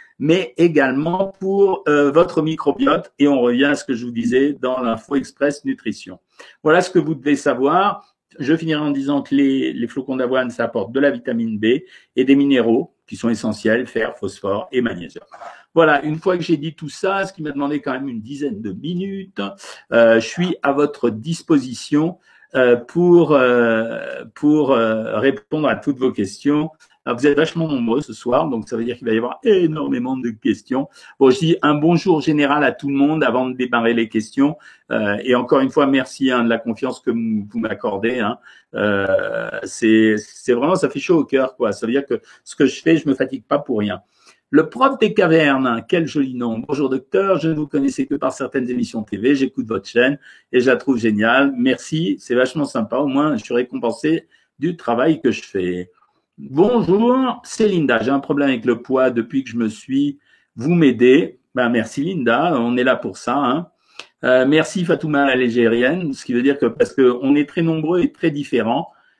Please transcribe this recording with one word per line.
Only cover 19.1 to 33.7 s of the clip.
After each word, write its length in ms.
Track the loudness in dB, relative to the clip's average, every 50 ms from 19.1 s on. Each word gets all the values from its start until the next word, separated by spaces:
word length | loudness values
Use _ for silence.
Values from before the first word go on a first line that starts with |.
| -8 -10 -12 -12 -10 -10 -10 -10 -10 -14 -20 -20 -20 -20 -8 0
euh, 280 | 2 4 6 6 6 4
je 80 | 2 0
suis 300 | -4 -4 -4 -4 -4 -4 -2
à 80 | -2 0
votre 380 | 0 0 -2 -2 -2 -4 -4
disposition, 1080 | -4 -4 -6 -8 -8 -6 -2 0 2 2 0 -2 -10 -12 -6 -2 0 0 0 0 -4 -8 _ _ _ _ _ _ 0
euh, 220 | 2 4 4 4 2
pour, 560 | 0 -2 -2 2 4 6 8 6 6 6 4
euh, 880 | 4 4 4 4 4 4 2 2 0 -2 -4 -6 -8 -10 -10 -10 -12 -14 -16 -8
pour, 380 | -2 2 2 4 4 4 4
euh, 480 | 2 2 2 2 0 -2 -4 -4 -4 0
répondre 480 | 0 0 0 -2 -4 -8 -4 -2 0 0
à 80 | -2
toutes 220 | -2 -2 -4 -4 0
vos 140 | -2 -2
questions. 600 | -2 -2 -4 -6 -6 -4 -2 0 0 0 0 -4 -8 _ _ _ _ _ -8
Alors, 160 | -6 -4 0
vous 80 | 2 2
êtes 100 | 2 2
vachement 300 | 0 0 -2 -4 -4 -2
nombreux 340 | -2 -2 -2 0 0 -2
ce 120 | -2 -6 -10
soir, 340 | -10 -4 -2 0 0 0 0
donc 200 | -4 -6 -6 -6
ça 80 | -6 -6
veut 80 | -4
dire 120 | -6 -8 -6
qu'il 80 | -4
va 80 | -2 0
y 40 | 0
avoir 220 | 0 -2 -6 -4 0
énormément 720 | 2 2 4 2 0 0 -2 -4 -4 -4 -4 -4 -4 -4
de 140 | -4 -6 -6
questions. 580 | -6 -4 -2 -2 -2 -2 -4 -6 -4 -4 -4 -6 _ -20 -20 -12 -2 4
Bon, 100 | 4 4
je 80 | 4 4
dis 200 | 2 0 0 2
un 140 | 2 0 2
bonjour 460 | 2 2 2 2 2 2 2 0 0
général 420 | 2 0 0 2 2 2 2 2 2
à 80 | 0
tout 160 | -2 -2 -4 -4
le 80 | 0
monde 280 | 2 2 2 2 2 0
avant 240 | 0 0 0 -2 -4
de 80 | -4
démarrer 380 | -6 -4 -2